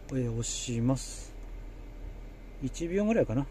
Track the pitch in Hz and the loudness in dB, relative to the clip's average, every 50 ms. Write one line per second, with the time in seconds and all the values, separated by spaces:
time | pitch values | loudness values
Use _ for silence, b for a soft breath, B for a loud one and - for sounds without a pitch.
0 | - - 135 131 123 117 113 117 117 - - - - - 120 117 117 127 135 127 | -6 -2 0 0 2 2 2 0 0 0 -2 -2 -2 0 2 4 4 4 4 2
1 | - - - - - - - - - - - - - - - - - - - - | 0 -6 -8 -10 -10 -10 -10 -10 -10 -10 -10 -10 -10 -10 -10 -12 -12 -12 -10 -10
2 | - - - - - - - - - - - - 135 127 - - 165 165 180 196 | -8 -8 -8 -10 -10 -12 -12 -12 -14 -12 -8 -6 -4 -4 -2 -2 0 2 4 4
3 | 208 214 226 208 127 - 110 135 139 - | 6 6 6 6 6 6 4 2 2 0